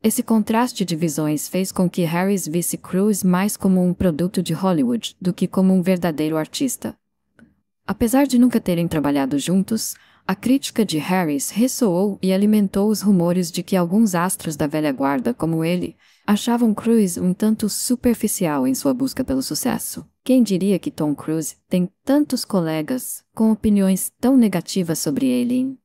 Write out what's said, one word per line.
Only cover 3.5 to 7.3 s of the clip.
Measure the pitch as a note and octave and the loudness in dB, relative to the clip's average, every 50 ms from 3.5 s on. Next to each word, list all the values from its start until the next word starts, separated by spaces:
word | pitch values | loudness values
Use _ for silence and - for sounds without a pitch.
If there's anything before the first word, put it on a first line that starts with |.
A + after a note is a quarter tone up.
| - - | -4 -2
como | - G3 F#3 F#3 F3+ | 0 2 2 4 2
um | F3+ | 2
produto | E3+ - F#3+ F#3 D#3+ C#3 E3+ F3+ - F#3+ | 0 2 0 0 2 0 -2 -2 0 -2
de | F3 - D#3+ | -2 -2 -4
Hollywood | C#3+ F3+ F#3+ F3+ D#3 C3 A#2 B2 A2+ - - - _ | -2 0 0 2 2 0 0 -2 -4 -6 -10 -14 _
do | - F3+ E3+ | -4 -4 -2
que | - F#3+ | -2 -4
como | F3 - G3 F#3+ F#3+ F#3+ | -2 0 2 2 4 4
um | F#3 | 4
verdadeiro | E3+ F#3 F#3+ F3+ F3 F3 D#3 C#3 D3+ D#3 D#3 D#3 | 2 2 0 0 0 -2 -2 0 -2 -2 0 -2
artista. | D#3 - - - C#4+ B3+ - - - A3 - _ _ _ _ _ _ _ | -4 -4 -4 -4 -4 -4 -4 -6 -10 -12 -12 _ _ _ _ _ _ _